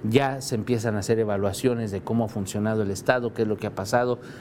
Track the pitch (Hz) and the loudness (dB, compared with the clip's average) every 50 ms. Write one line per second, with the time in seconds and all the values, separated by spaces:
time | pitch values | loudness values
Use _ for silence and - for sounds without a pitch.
0 | - 107 110 131 139 135 135 135 127 - 127 110 101 - 123 113 110 117 104 104 | -2 4 4 4 4 4 0 -4 -6 -4 -4 -4 0 0 0 0 0 0 -2 -2
1 | 95 - 117 110 113 104 101 98 101 98 92 - - 127 120 117 113 104 95 95 | 0 0 2 2 2 0 0 0 0 0 -2 0 0 0 0 0 -2 -4 -4 -6
2 | - - 113 117 113 101 - 107 98 92 - 107 104 110 110 110 107 98 95 - | -4 0 0 0 0 0 -2 -4 -4 -2 -2 -2 0 0 2 0 0 -2 -2 -4
3 | - - 127 127 120 113 - - 113 107 107 95 - 107 110 - 95 98 - 123 | 2 2 2 2 2 -2 0 0 0 0 0 -2 -2 -6 -4 -4 -4 2 2 2
4 | 123 123 123 - - - - - | 4 2 0 -2 -6 -14 -16 -16